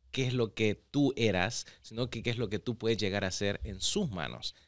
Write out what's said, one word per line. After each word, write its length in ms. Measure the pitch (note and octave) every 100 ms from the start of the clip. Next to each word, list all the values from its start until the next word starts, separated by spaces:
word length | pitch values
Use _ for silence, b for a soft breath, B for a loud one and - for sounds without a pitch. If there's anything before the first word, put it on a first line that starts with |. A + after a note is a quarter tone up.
| _
qué 160 | - B2+
es 60 |
lo 200 | B2 A2+
que 220 | - G#2+ G2 _
tú 220 | - C#3 -
eras, 500 | A2 F2+ F#2+ - b b
sino 280 | - A2+ B2
que 120 | A#2
qué 60 | B2
es 80 | A#2
lo 120 | G#2+
que 100 | G#2
tú 180 | - A2
puedes 200 | A2+ A2
llegar 260 | G2+ G2+
a 80 | F#2+
ser 280 | - G2+ G2+
en 160 | A2 F#2
sus 300 | - G#3 F3
manos. 420 | F#2 B1+ B1 - -